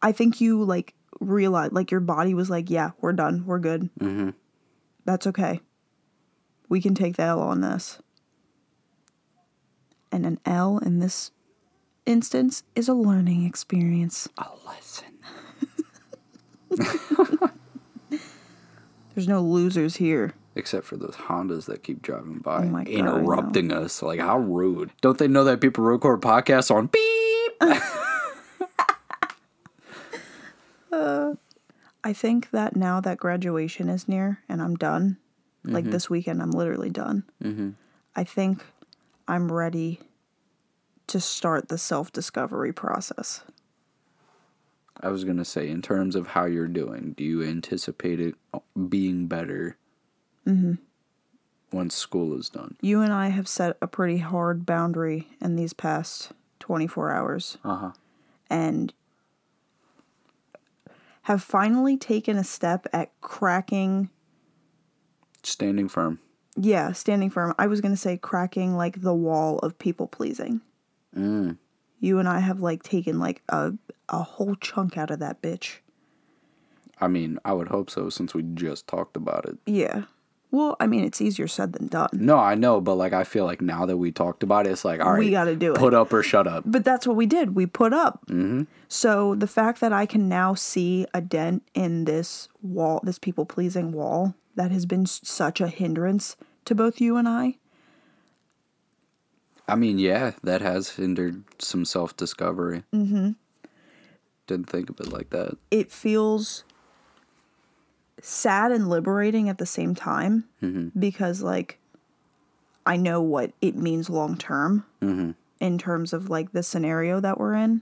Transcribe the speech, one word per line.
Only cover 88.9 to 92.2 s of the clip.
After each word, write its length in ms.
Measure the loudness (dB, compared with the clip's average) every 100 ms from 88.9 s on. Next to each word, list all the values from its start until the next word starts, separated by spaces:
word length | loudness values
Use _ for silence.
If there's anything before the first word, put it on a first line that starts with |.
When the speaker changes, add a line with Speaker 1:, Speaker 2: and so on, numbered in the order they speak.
| 0 2 4 2
Speaker 1:
the 120 | 2 0
fact 320 | 2 2 2
that 120 | 2
I 100 | 2 2
can 220 | 2 2
now 240 | 4 2
see 520 | 2 -2 0 2 2 0
a 60 | -4
dent 400 | -2 -2 0 -2 -2
in 300 | -2 0 0
this 440 | 0 0